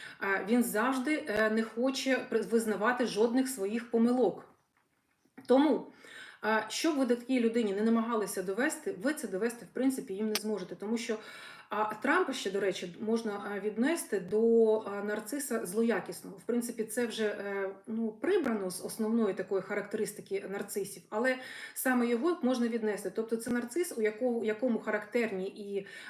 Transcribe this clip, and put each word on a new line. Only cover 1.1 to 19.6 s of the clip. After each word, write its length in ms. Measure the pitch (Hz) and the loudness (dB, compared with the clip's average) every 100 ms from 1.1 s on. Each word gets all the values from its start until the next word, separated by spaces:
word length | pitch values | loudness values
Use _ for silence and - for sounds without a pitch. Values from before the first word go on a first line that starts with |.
| 311 - | -2 0
е, 220 | 208 214 | 2 2
не 120 | 220 | 2
хоче 640 | 220 233 262 262 269 254 - | 0 0 0 0 0 0 0
при-, 100 | 226 | -2
визнавати 640 | 180 226 208 190 226 247 220 | 2 2 2 2 2 2 2
жодних 420 | 196 233 254 254 | 2 4 4 0
своїх 420 | - 196 226 - | -2 -2 -2 0
помилок. 580 | 233 233 254 202 - - _ _ _ _ _ _ _ _ - - | 4 4 6 4 2 -8 _ _ _ _ _ _ _ _ -6 4
Тому, 460 | 262 302 196 - - - - - - | 6 6 4 -2 -18 -20 -18 -18 -6
е, 200 | 214 220 - | 0 0 0
що 240 | - 320 | -2 0
б 40 | 277 | 2
ви 100 | 240 | 2
до 100 | 240 | 0
такій 240 | - 262 | 2 2
людині 320 | 226 233 214 | 2 2 0
не 100 | 196 | 2
намагалися 600 | 226 226 226 226 190 196 | 4 4 2 -2 -2 -4
довести, 520 | 185 196 302 - 196 185 | -4 0 -2 -2 -6 -4
ви 120 | 240 | -2
це 140 | 302 202 | -4 -4
довести, 360 | 185 233 240 | -2 -2 -4
в 100 | - | -8
принципі, 400 | 226 269 262 - | 0 0 0 -4
їм 140 | 190 214 | -4 0
не 60 | |
зможете. 400 | 208 208 202 180 | 0 0 -2 -4
Тому 240 | 175 202 226 | -6 -2 -2
що, 200 | - 214 - - - - - | -2 -4 -6 -16 -16 -18 -6
а, 260 | 202 226 | -2 -2
Трампа 380 | 240 277 339 370 | 0 2 2 2
ще, 180 | - 196 | -2 -2
до 100 | 196 | 0
речі, 360 | 196 175 180 - | 0 0 -4 -6
можна, 520 | 214 226 214 202 202 202 | 0 0 0 -4 -6 -4
е, 40 | |
віднести 600 | 208 208 269 330 - 196 | -2 0 2 0 -2 -4
до, 580 | 180 208 233 226 220 214 | 0 4 6 8 6 4
е, 240 | - 202 | 0 -6
нарциса 640 | 208 214 220 285 - 226 175 | -4 -4 -4 -6 -4 -4 -2
злоякісного. 680 | 208 233 196 - 180 185 190 | 0 2 2 -2 -10 -12 -10
В 60 | |
принципі, 420 | - 240 226 226 | -2 -2 -2 -4
це 220 | 220 247 233 | -4 -2 -2
вже, 180 | 220 | 0
е, 460 | 214 196 202 196 196 196 - | -2 -2 -4 -4 -4 -6 -8
ну, 260 | 226 226 | -4 -4
прибрано 580 | - 320 392 262 214 185 | -2 2 2 2 0 -2
з 140 | 175 | -6
основної 500 | 185 - 214 233 208 | -8 -4 0 2 2
такої 280 | 185 180 190 | 0 -2 -2